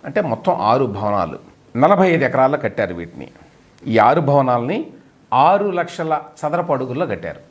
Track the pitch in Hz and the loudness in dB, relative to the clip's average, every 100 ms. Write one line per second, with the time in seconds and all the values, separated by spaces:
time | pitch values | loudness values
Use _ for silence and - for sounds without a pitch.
0 | - 170 185 113 - 175 104 123 131 98 | -4 -4 -2 -2 -2 0 2 2 0 -2
1 | 107 104 85 - - _ _ 117 143 196 | -2 -2 -2 -6 -16 _ _ 2 4 4
2 | 185 165 135 127 131 143 117 - 101 87 | 4 2 0 2 2 2 -4 -4 -6 -6
3 | 85 - 67 - - _ _ _ - 110 | -12 -14 -18 -20 -20 _ _ _ -2 4
4 | 107 139 135 143 131 123 120 208 320 - | 4 4 2 2 2 0 -2 -4 -6 -14
5 | _ _ _ 123 147 196 202 180 175 - | _ _ _ 2 4 4 0 -2 -6 -6
6 | 160 151 - - 151 170 175 139 131 127 | -4 -4 -6 -8 -4 -4 -2 -2 -4 -4
7 | 170 95 82 73 - | -4 -6 -10 -14 -18